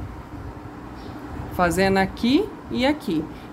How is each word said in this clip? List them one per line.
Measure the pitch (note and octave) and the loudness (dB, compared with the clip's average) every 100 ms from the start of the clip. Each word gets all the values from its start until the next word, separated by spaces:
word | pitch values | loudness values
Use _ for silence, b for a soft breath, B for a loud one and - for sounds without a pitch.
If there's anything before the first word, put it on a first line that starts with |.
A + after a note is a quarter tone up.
| - - - - - - - - - - B B - - - | -10 -10 -12 -12 -12 -12 -12 -12 -14 -12 B B -10 -8 -6
Fazendo | - F3+ F3 G3 F#3+ | 2 2 6 6 6
aqui | F#3+ - A#3 D4+ A4 - - | 4 2 4 4 4 -4 -6
e | A#3 C4 | 2 2
aqui. | D4+ - D#3+ D#3+ B B | 2 0 0 0 B B